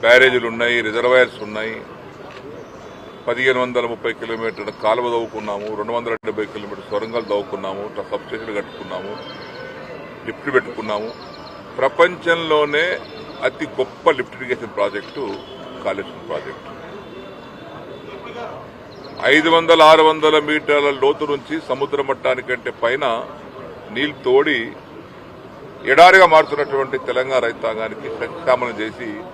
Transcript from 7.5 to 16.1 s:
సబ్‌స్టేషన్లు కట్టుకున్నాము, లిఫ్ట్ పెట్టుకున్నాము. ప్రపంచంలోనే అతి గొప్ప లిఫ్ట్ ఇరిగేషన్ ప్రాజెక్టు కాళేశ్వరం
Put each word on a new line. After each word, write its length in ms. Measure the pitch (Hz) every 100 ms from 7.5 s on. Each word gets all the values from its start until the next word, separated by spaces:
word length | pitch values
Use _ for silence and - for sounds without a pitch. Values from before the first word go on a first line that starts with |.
| 98 95 98 104 107 98
సబ్‌స్టేషన్లు 460 | 104 - 113 113 104
కట్టుకున్నాము, 540 | - - - 92 95 104 - - - - - - - - - - -
లిఫ్ట్ 240 | - - 131
పెట్టుకున్నాము. 520 | 120 120 107 107 110 - - - - - - -
ప్రపంచంలోనే 1040 | 131 - 170 175 165 170 165 151 147 147 170 180 - - - - 131
అతి 180 | - 151 -
గొప్ప 300 | 131 - 175 143
లిఫ్ట్ 180 | 123 -
ఇరిగేషన్ 380 | 127 120 113 98
ప్రాజెక్టు 460 | 104 101 95 - 123 95 - - - -
కాళేశ్వరం 420 | - 98 95